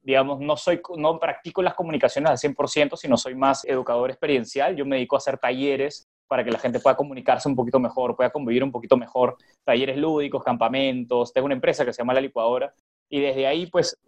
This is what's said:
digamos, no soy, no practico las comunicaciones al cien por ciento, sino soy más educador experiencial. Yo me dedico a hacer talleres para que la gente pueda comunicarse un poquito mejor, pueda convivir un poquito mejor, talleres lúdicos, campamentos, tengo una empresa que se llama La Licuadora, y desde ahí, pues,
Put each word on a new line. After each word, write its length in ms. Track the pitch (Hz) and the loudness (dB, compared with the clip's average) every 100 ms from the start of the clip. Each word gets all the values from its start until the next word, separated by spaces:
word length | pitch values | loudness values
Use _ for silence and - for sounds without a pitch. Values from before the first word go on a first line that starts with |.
digamos, 380 | 131 135 135 139 | 0 2 2 -2
no 180 | 147 147 | -4 -2
soy, 240 | - 170 - 170 | 0 -2 -2 -2
no 220 | 156 165 | 0 0
practico 420 | 160 - 170 190 | -2 -6 -8 -2
las 140 | 180 - | -2 -2
comunicaciones 560 | 170 151 120 143 156 | -4 2 2 2 0
al 80 | 131 | 2
cien 160 | 147 139 | 0 -2
por 120 | 139 | -2
ciento, 280 | 151 147 - | 2 2 0
sino 200 | 147 120 | 2 2
soy 200 | 127 131 | 2 0
más 280 | 135 131 - | 0 0 0
educador 440 | 131 120 120 127 | -2 0 0 0
experiencial. 680 | 127 156 135 110 135 156 170 | -2 0 0 0 -2 0 0
Yo 100 | 139 | -2
me 100 | 135 | -2
dedico 200 | 123 135 | 0 -2
a 40 | |
hacer 180 | - 131 | 0 -2
talleres 720 | 123 127 139 135 139 - _ _ - | -2 -2 0 0 -2 -6 _ _ -4
para 160 | 127 | -2
que 80 | 120 | 0
la 80 | 113 | -2
gente 200 | 127 120 | -2 2
pueda 160 | 135 131 | 4 4
comunicarse 540 | 143 131 127 127 147 | 0 -4 0 0 0
un 60 | 131 | -2
poquito 240 | 117 131 | 0 0
mejor, 360 | 120 - 123 117 | 0 -2 -2 0
pueda 140 | 123 | 0
convivir 340 | 151 127 120 | 0 -2 0
un 80 | 139 | 0
poquito 240 | 123 - 127 | -2 2 2
mejor, 380 | 120 127 127 - _ _ | 2 0 0 0 _ _
talleres 340 | - 120 135 135 | 0 2 2 0
lúdicos, 460 | 160 151 143 135 | 0 0 0 -2
campamentos, 880 | 127 120 117 131 135 127 120 123 120 | -2 0 0 2 0 -2 -2 0 0
tengo 120 | 131 139 | 0 0
una 100 | 131 | 0
empresa 280 | - 143 | 0 0
que 80 | 123 | 0
se 120 | 110 | -2
llama 100 | 120 | 0
La 80 | 131 | 0
Licuadora, 500 | 135 120 113 127 139 _ _ _ - | 0 -2 0 0 -4 _ _ _ -8
y 100 | 143 | -4
desde 280 | 139 135 135 | -2 0 -2
ahí, 180 | 156 175 | -2 -2
pues, 320 | 175 - - | 0 -2 -4